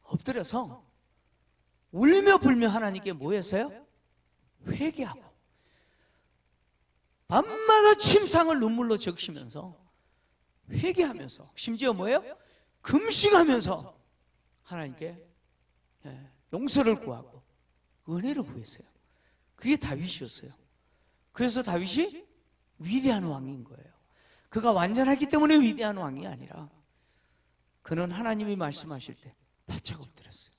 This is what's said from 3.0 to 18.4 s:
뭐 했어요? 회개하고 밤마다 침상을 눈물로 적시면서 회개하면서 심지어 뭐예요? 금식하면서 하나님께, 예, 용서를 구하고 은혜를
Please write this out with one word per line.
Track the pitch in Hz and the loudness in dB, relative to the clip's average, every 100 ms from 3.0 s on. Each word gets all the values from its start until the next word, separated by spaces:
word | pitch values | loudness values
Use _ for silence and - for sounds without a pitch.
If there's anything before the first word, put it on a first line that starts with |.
| 196 | -8
뭐 | 165 147 | -8 -4
했어요? | 202 180 190 190 208 285 _ _ _ _ _ _ _ - | -4 -2 -4 -4 -10 _ _ _ _ _ _ _ _ -10
회개하고 | - 311 302 240 262 - _ _ _ _ _ _ _ _ _ _ _ _ _ _ _ _ _ _ _ _ | -4 -4 -4 -10 -10 -20 _ _ _ _ _ _ _ _ _ _ _ _ _ _ _ _ _ _ _ _
밤마다 | 196 427 427 440 427 415 403 | 0 0 -2 4 6 8 6
침상을 | - 415 403 330 330 302 | 6 6 4 2 2 2
눈물로 | 220 233 240 208 | 0 -2 -2 -2
적시면서 | 185 175 - 143 123 147 180 170 _ _ _ _ _ _ _ _ - | -4 -6 -10 -10 -16 -16 -16 -20 _ _ _ _ _ _ _ _ -8
회개하면서 | - 349 359 311 226 135 - - - | -4 -2 0 0 -2 -14 -16 -18 -10
심지어 | - 226 262 | -6 -2 -2
뭐예요? | 196 196 285 233 - _ _ _ _ | -2 0 -2 -2 -20 _ _ _ _
금식하면서 | - 294 440 - 415 403 320 247 180 170 135 _ _ _ _ _ _ _ | 0 2 4 4 8 8 8 4 0 -6 -10 _ _ _ _ _ _ _
하나님께, | _ 175 147 127 160 170 175 _ _ _ _ _ _ _ 143 | _ -12 -12 -10 -14 -14 -20 _ _ _ _ _ _ _ -20
예, | 131 139 _ _ | -20 -20 _ _
용서를 | 175 269 277 226 220 | -6 0 2 2 0
구하고 | 143 120 - - _ _ _ _ _ _ - | -6 -12 -16 -20 _ _ _ _ _ _ -10
은혜를 | 170 240 294 | -6 -4 -6